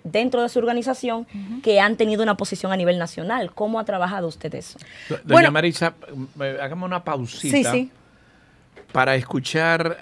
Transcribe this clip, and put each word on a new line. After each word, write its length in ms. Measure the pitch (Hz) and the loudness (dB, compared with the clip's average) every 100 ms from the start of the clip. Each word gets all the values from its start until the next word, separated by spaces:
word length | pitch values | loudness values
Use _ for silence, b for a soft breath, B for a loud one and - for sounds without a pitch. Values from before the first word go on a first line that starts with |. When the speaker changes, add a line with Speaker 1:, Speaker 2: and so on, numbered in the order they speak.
Speaker 1:
dentro 380 | 165 202 247 254 | 0 0 2 0
de 80 | 240 | 0
su 80 | 254 | 0
organización, 680 | 233 240 240 254 247 226 233 | 0 0 -2 -4 -4 -6 -8
Speaker 2:
Ujú. 280 | 202 196 240 | -12 -10 -2
Speaker 1:
que 180 | 233 202 | 4 6
han 160 | 202 220 | 6 4
tenido 260 | 214 214 | 2 2
una 140 | 220 196 | 2 0
posición 340 | 196 190 190 | -2 -4 -2
a 60 | 190 | 0
nivel 220 | 175 180 | 2 2
nacional? 520 | 165 - 170 247 - | -2 -6 -4 -4 -4
¿Cómo 260 | - 214 226 | -4 -4 -2
ha 40 | 220 | -2
trabajado 420 | 196 180 196 170 | -2 -2 -2 -6
usted 260 | - 160 | -6 -10
eso? 240 | 135 - - B B B | -10 -12 -18 B B B
Speaker 3:
Do-, 80 | - | -8
doña 60 | - | 6
Speaker 2:
Bueno. 180 | 330 330 | 8 8
Speaker 3:
Marisa, 420 | 151 170 - 165 165 - 139 131 147 | 6 2 0 -2 -4 -12 -12 -12 -8
eh, 180 | 139 135 | -6 -6
hagamos 260 | 139 170 180 | -6 -6 -6
una 160 | 180 | -6
pausita 540 | 156 143 117 - - 277 | -4 -4 -6 -6 0 2
Speaker 2:
Sí, 80 | |
sí. 260 | 123 123 262 - _ _ _ _ _ _ _ - - | 2 0 -2 -8 _ _ _ _ _ _ _ -20 -4
Speaker 3:
para 240 | - 131 131 | 0 2 2
escuchar 800 | 123 135 127 160 165 165 165 170 | 0 -4 -2 0 2 2 0 -4